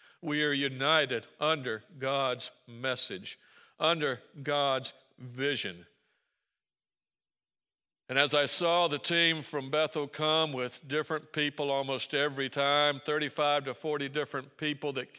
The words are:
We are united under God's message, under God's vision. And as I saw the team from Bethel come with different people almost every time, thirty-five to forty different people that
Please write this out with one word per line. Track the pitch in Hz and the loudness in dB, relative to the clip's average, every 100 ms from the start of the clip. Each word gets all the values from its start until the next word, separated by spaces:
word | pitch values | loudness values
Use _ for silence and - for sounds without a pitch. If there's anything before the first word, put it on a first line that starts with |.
| - _ | -20 _
We | 165 147 | -4 0
are | 151 | 2
united | 139 139 131 139 160 139 120 - - | 2 0 0 2 4 4 -2 -6 -2
under | 151 156 127 110 - 151 | 0 0 -2 -6 -8 -6
God's | 135 139 135 123 - - - | -2 0 0 -2 -6 -16 -20
message, | 117 131 123 - 95 - - _ - - _ | -8 -4 -4 -4 -6 -10 -16 _ -20 -20 _
under | 156 165 147 127 - - | 0 2 0 -2 -8 -10
God's | 139 147 139 131 127 - _ _ | -2 2 2 2 -2 -12 _ _
vision. | 123 123 139 131 104 87 - _ _ _ _ _ _ _ _ _ _ _ _ _ _ _ _ _ _ _ _ _ - | -14 -2 0 0 -4 -8 -16 _ _ _ _ _ _ _ _ _ _ _ _ _ _ _ _ _ _ _ _ _ -4
And | 131 | 0
as | 143 147 | 4 4
I | 143 | 2
saw | - 170 175 170 | 2 2 4 4
the | 147 | 0
team | - 170 165 160 | 0 4 4 2
from | - 147 135 | -2 -6 -2
Bethel | 151 156 156 143 | 0 0 0 -4
come | - 156 160 160 | -2 0 2 2
with | 131 123 - 139 | -2 -6 -8 -4
different | 151 147 156 - | -2 -2 -4 -4
people | - 147 143 143 | -2 -2 0 -2
almost | 139 135 131 - | 0 0 -4 -2
every | 143 147 135 135 | 0 0 0 -4
time, | 143 139 147 147 139 | 0 2 4 4 2
thirty-five | - 151 147 151 147 147 139 | -2 -2 -2 0 2 2 0
to | |
forty | 120 156 147 139 | -6 -4 -2 -2
different | 147 139 139 135 - | -2 -4 -6 -8 -6
people | 156 143 147 | -4 -2 -4
that | 131 - | -4 -6